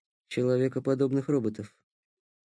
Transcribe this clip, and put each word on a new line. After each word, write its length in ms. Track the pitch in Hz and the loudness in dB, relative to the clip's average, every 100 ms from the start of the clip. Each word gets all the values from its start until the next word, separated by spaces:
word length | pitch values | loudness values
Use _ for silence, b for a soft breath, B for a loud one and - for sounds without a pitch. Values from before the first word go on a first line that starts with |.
| _ _ _ | _ _ _
человекоподобных 1000 | - 123 127 131 131 135 135 135 135 135 | -2 2 2 0 -2 -2 0 2 0 0
роботов. 460 | 143 110 107 107 _ _ _ _ _ _ _ _ | 0 0 -4 -12 _ _ _ _ _ _ _ _